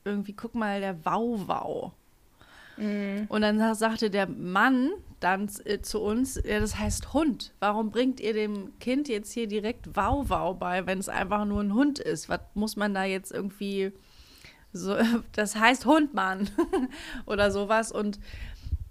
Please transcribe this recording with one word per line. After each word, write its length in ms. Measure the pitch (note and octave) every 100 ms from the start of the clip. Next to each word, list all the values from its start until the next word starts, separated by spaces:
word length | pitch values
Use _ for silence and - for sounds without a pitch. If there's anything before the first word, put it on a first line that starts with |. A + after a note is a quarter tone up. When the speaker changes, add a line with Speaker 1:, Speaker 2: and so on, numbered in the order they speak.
| -
Speaker 1:
irgendwie, 280 | G3+ G3+
„Guck 200 | G3+ A#3
mal, 280 | A#3+ G#3+ G3+
der 220 | G3 F3
Wauwau.“ 920 | E3+ F3 A#3 A3+ F3+ - - D3+ - - _ _ _ _ - - - -
Speaker 2:
Mhm. 480 | G#3 G#3 G3+ G3+ G#3
Speaker 1:
Und 140 | G#3+
dann 160 | G#3+ G#3+
sa-, 160 | A3+ A3
sagte 340 | A3 A3 A3
der 160 | G3 F#3
Mann 640 | - F3 F#3+ A#3+ C4 C4 G4 - -
dann 300 | F3 F#3+ G3+
z-, 160 | - -
äh, 160 | G3+
zu 180 | - G#3+
uns, 340 | G3+ A3 C4 -
„Ja, 160 | - G#3
das 180 | G#3+ G#3
heißt 360 | G#3+ - -
Hund. 400 | C4 D#4+ G#3+ - -
Warum 300 | G3+ G#3 A3
bringt 300 | G#3+ C4 B3+
ihr 140 | G#3
dem 440 | G#3+ G#3+ G#3 F#3+ -
Kind 280 | - C4 C#4+
jetzt 240 | G#3+ A3
hier 160 | - A3+
direkt 480 | G#3 G#3 B3 - -
Wauwau 580 | G3+ C#4 A#3+ F3+ E3
bei, 320 | F3+ F3+ F3+ F3+
wenn 140 | F#3+
es 100 | -
einfach 360 | - F#3+ G#3 G#3
nur 160 | G3+
ein 120 | G#3
Hund 260 | G#3 D4 C#4+
ist? 300 | - D#3 -
Was 120 | F3 -
muss 220 | - G#3+ G#3
man 180 | G#3
da 100 | G3
jetzt 280 | F#3+ F#3+ F#3+
irgendwie 640 | - G3 G3 G3+ G3 F#3+ F#3+ - - - - - - -
so, 220 | - F#3 G3+
<laughs> 360 | A3+ A#3 -
das 220 | - G#3 A3
heißt 300 | A3+ B3+ A3
Hund, 280 | D#4 D4+
Mann.“ 360 | G3+ F#3+ F#3+ G3+ - F4 F#4+ B3+
<laughs> 380 | - - C4 -
Oder 260 | G#3 G3+
sowas. 400 | G3 G3+ A3 A3
Und, 280 | - G#3 G3+ - - - - - - -